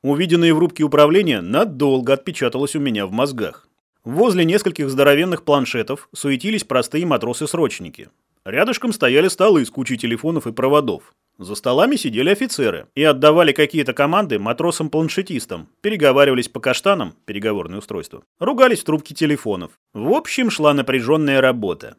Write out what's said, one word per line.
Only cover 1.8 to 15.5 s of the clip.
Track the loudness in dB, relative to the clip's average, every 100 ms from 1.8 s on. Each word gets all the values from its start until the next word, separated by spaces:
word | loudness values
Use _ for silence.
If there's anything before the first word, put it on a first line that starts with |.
| 0 0 0
отпечаталось | -2 -2 -4 -4 -2 -4
у | -4
меня | -4 -2 -4
в |
мозгах. | -2 -4 -2 -8 -8 _ _ _ _
Возле | -8 0 2 2
нескольких | 2 0 -2 -4 -6
здоровенных | 2 4 4 2 -4
планшетов | 0 0 0 -4 -6 -8 -10
суетились | -10 -6 -4 -4 -6
простые | -2 -2 -2 -4 -2
матросы-срочники. | -2 -2 -6 -6 -2 -2 -4 -14 -18 -20 _ _ _
Рядышком | -8 -2 0 -2 -4
стояли | 0 2 4 2
столы | 2 2 4
с | 0
кучей | -6 -6 -4
телефонов | -4 -4 -4 -4 -6
и |
проводов. | -2 0 0 -2 -6 _ _ _ _
За | -12
столами | -8 -2 0 2
сидели | 0 -4 -2 0
офицеры | 0 -2 -2 -2 -4 -10 0
и |
отдавали | 2 6 6 6 4
какие-то | 2 0 0 -4
команды | 0 0 0 -2 -4
матросам-планшетистам, | -4 -4 -4 -4 -4 -2 -2 -4 -6 -8 -8